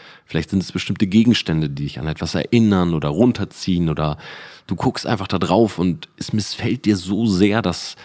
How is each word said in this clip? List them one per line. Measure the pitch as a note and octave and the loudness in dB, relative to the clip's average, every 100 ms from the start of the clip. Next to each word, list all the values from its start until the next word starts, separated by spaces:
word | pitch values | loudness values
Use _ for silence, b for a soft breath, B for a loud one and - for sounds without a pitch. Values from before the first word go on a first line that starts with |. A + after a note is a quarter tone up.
| B B _ | B B _
Vielleicht | E2 D#2 | -4 -2
sind | G2 | -2
es | F2 | -2
bestimmte | - - F#2+ G2 | -4 -6 -2 2
Gegenstände, | G#2+ A2+ G#2+ - D#2+ D2+ | 4 4 2 0 -2 -2
die | C#2 | -4
dich | C#2+ - | -8 -6
an | D#2 | -6
etwas | D#2 E2 | -6 -4
erinnern | E2+ - A#2+ A2 F#2+ F2 | -4 0 4 4 4 2
oder | D#2+ D2 | 0 0
runterziehen | D#2 B2 A2+ F#2 - - F2 E2 | 2 2 2 -4 -4 -2 0 0
oder | D#2 D2+ D2 B B B B - | 0 -2 -4 B B B B -10
du | F#2+ | -4
guckst | C3 - - | -2 -2 -2
einfach | A2 G2 | -4 -2
da | F2+ | -2
drauf | F2 F#2+ A2 - | 2 4 4 2
und | F2+ D#2 - _ | 0 -2 -8 _
es | - | -6
missfällt | A2 - - G#2+ B2 | -4 -4 -4 -4 0
dir | G#2 G2 | 0 0
so | F2+ G2+ | 0 0
sehr, | A2+ F2+ G2+ A2 | 2 4 4 4
dass | F#2 E2 - - | 0 -4 -8 -14